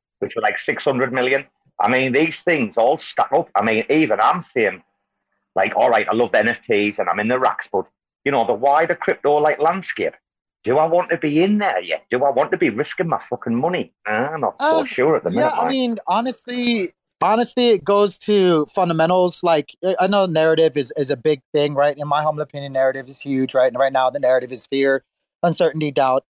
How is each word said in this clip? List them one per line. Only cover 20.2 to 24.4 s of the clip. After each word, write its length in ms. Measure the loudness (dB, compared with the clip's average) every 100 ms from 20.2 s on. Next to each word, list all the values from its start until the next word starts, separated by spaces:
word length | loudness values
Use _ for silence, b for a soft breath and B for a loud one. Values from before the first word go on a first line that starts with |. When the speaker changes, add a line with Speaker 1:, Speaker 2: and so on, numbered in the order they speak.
| 0
Speaker 2:
narrative 520 | 2 2 4 2 0
is, 160 | -4 -4
is 120 | -4
a 80 | -2
big 240 | -2 -2 _
thing, 200 | -2 0
right? 240 | 0 0 -2
In 100 | -2
my 140 | -2
humble 220 | 0 -4
opinion, 300 | -6 -10 -6
narrative 340 | 0 0 -2 -8
is 120 | -12
huge, 360 | -4 -2 0 2
right? 120 | 2
And 100 | 2
right 160 | 0
now, 160 | 2 0
the 100 | 0
narrative 320 | 2 0